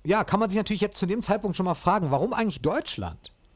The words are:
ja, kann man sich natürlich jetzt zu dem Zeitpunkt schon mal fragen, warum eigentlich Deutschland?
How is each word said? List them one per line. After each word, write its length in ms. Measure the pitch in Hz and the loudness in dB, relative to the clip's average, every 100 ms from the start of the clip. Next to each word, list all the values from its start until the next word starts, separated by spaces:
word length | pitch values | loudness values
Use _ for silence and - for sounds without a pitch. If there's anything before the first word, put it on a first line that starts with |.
| 147 | 0
ja, 180 | 208 | 2
kann 160 | - 196 | 2 2
man 100 | 220 | 2
sich 80 | 202 | 0
natürlich 240 | 202 208 | 0 0
jetzt 160 | 208 - | -2 -2
zu 100 | 180 | -2
dem 140 | 220 | 0
Zeitpunkt 360 | - 208 202 - | 0 0 0 -2
schon 80 | 185 | 0
mal 80 | 170 | 0
fragen, 340 | - 202 160 | 2 2 2
warum 220 | 135 196 | 0 0
eigentlich 300 | 233 226 143 | 0 -2 0
Deutschland? 720 | 120 247 - - 90 - - - _ | -2 0 -2 -4 -6 -8 -16 -20 _